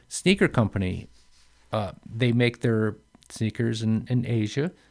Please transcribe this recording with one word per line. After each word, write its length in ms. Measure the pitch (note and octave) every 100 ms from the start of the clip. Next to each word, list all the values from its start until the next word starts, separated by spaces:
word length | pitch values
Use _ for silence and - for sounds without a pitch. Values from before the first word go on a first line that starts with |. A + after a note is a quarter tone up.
| _
sneaker 400 | - F3+ F#3+ D3+
company, 580 | - G#2 G2 F#2 F2+ - - _ _ _ _ _
uh, 200 | A2 G#2 - -
they 200 | A2+ B2
make 280 | A#2 A#2+ -
their 360 | B2 A2 G#2+ G#2 _ _ -
sneakers 540 | - A2 - A#2 A2
in, 240 | A2 A2 A2+
in 160 | B2+ A#2+
Asia. 460 | A#2 G#2+ - E3 - _